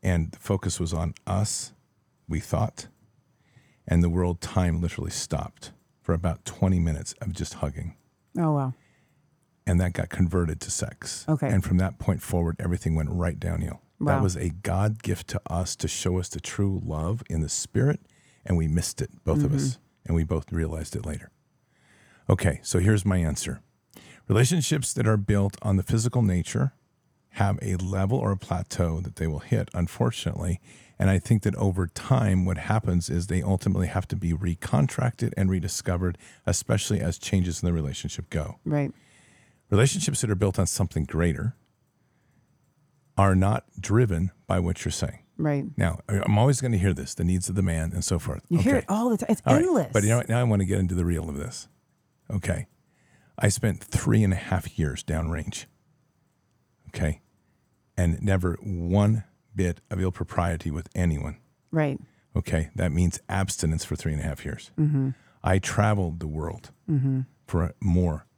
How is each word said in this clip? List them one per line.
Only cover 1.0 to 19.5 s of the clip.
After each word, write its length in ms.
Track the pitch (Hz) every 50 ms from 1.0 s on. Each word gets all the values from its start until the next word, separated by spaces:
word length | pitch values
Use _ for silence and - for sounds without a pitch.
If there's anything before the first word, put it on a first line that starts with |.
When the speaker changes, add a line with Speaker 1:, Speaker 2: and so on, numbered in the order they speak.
| 87 82 - - _ -
Speaker 1:
us, 460 | 95 98 107 104 - - - - - _ _ _ _ _ _ _ _ _ _ -
we 120 | 85 78
thought, 480 | - - - 78 101 - - - - - _ _ _ _ _ _ _ _ _ _ _ _ _ _ _ _ _ _ _ -
and 140 | - 85
the 80 | 85 87
world 300 | 82 90 90 90 87 82
time 380 | - - - 92 90 90 82 82
literally 300 | 85 82 - - 80 80
stopped 640 | - - - - - - - - - _ - - - _ _ _ _ _
for 120 | _ - 85
about 300 | 82 87 87 80 - _
twenty 360 | - - - - 92 92 90
minutes 340 | 85 82 76 76 - - - -
of 100 | - - 85
just 220 | - 78 - -
hugging. 400 | - - 71 69 76 73 85 - _ _ _ _ _ _ _ _ -
Speaker 2:
Oh, 140 | 170 160 151
wow. 200 | 143 135 131 127 _ _ _ _ _ _ _ _ _ _ _ _ _ _ _ _ _ _
Speaker 1:
And 140 | - 87 87
that 140 | 90 87 85
got 160 | - 87 87
converted 500 | - - 92 85 82 90 87 80 80 82
to 100 | - -
sex. 520 | - - - - - _ - - - - - -
Speaker 2:
Okay. 180 | 156 139 - 135
Speaker 1:
And 160 | 110 95 -
from 140 | - 95 90
that 200 | 95 92 - -
point 220 | - - 95 -
forward, 340 | - - - 90 85 82 82 -
everything 360 | - 82 87 87 - - 80
went 140 | 80 78 73
right 280 | 85 87 87 85 78 -
downhill. 420 | 85 85 85 80 80 80 - - _ _ _ _
That 160 | - 143 139 135
Speaker 2:
Wow. 60 | 131
Speaker 1:
was 120 | 95 87
a 140 | 85 - 87
God 520 | 82 87 98 - 87 92 101 107 107 110 -
gift 240 | 101 - - - -
to 120 | - 104 _ -
us 280 | - 87 90 - - _
to 100 | - 92
show 300 | - - - 92 90 90
us 80 | 87 -
the 140 | - 80
true 400 | - - - - 101 98 98 92 -
love 400 | - 78 76 78 82 104 120 - _
in 100 | - 82
the 60 | 80 -
Spirit, 540 | - - - - _ - 120 139 151 - _ _ _ _ _ _ _ _ _
and 120 | - 90 85
we 100 | 80 78
missed 340 | 76 87 - - - -
it, 100 | - - - - _
both 200 | - 76 - 147
of 100 | 139